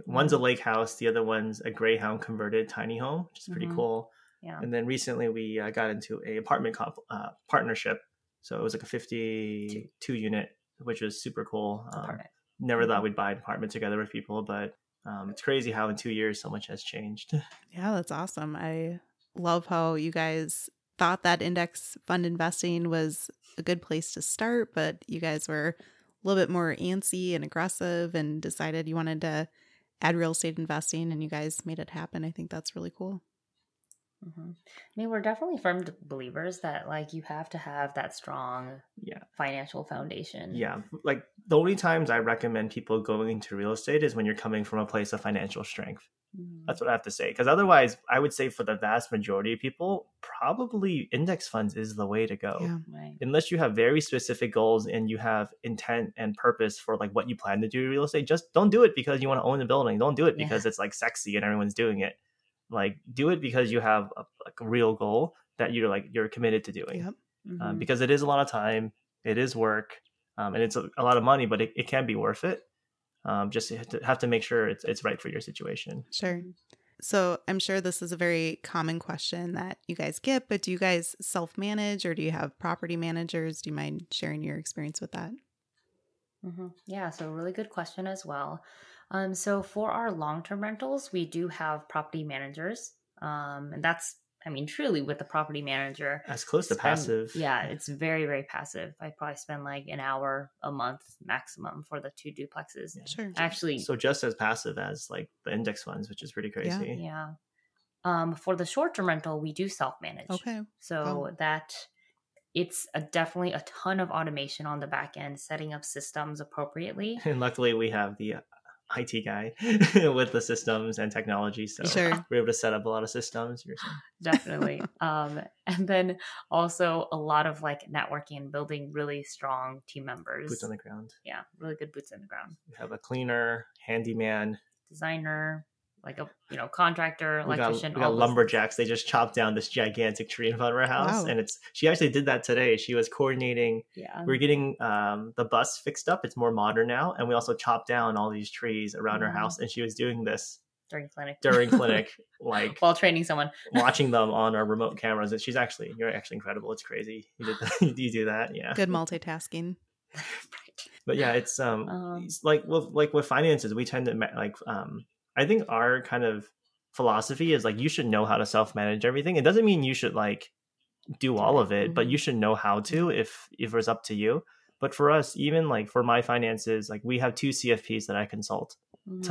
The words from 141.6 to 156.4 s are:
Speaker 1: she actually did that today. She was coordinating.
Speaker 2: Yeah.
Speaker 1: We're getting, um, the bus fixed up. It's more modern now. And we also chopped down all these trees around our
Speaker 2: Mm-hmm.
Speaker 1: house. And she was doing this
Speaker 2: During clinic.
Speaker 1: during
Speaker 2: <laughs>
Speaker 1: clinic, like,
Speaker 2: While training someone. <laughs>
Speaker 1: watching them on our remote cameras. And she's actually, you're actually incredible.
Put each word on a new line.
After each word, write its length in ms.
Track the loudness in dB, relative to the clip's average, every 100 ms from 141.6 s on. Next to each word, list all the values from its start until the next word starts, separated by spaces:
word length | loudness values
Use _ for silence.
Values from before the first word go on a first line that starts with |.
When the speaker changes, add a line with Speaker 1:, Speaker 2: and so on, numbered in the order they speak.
| -12
Speaker 1:
she 140 | 4 6
actually 220 | 8 6
did 160 | 6 4
that 160 | 2
today. 340 | 4 4 6 4
She 160 | 4
was 140 | 2 2
coordinating. 720 | 2 2 2 0 2 2 0 -4 -14
Speaker 2:
Yeah. 280 | -12 -4 2
Speaker 1:
We're 120 | 4
getting, 380 | 6 6 2 0
um, 520 | 0 2 2 0 -4 -2
the 80 | 2
bus 340 | 4 4 0
fixed 260 | -6 -2 0
up. 160 | 0 0
It's 120 | 0
more 140 | 2
modern 360 | 4 2 4 4
now. 260 | 2 0 0
And 100 | 2
we 60 |
also 220 | 2 2 0
chopped 320 | 2 0 2
down 300 | 2 2 2
all 120 | 0
these 220 | -2 -8
trees 420 | -6 -4 -2 -4
around 300 | -4 -2 0
our 60 | 0
Speaker 2:
Mm-hmm. 80 | 0
Speaker 1:
house. 200 | -2 -2
And 100 | -6
she 120 | -4
was 100 | -4 -2
doing 280 | -2 0
this 360 | -2 -2 -6 -14 _ _ -12
Speaker 2:
During 180 | -12 -10
clinic. 280 | -12 -10 0
Speaker 1:
during 280 | 6 8 8
Speaker 2:
<laughs> 80 | 6
Speaker 1:
clinic, 320 | 6 4 2 -8 _ -10
like, 380 | -2 0 0 4
Speaker 2:
While 160 | 6 6
training 280 | 6 4 2
someone. 260 | 0 -2 -6
<laughs> 100 | 0
Speaker 1:
watching 360 | 4 6 6 6
them 220 | 6 6
on 240 | 6 4 4
our 100 | 2
remote 320 | 2 0 0
cameras. 340 | 0 0 0
And 60 | -2
she's 160 | -2 0
actually, 380 | 0 -2 -10 -4
you're 100 | -2
actually 260 | -2 -6
incredible. 340 | -10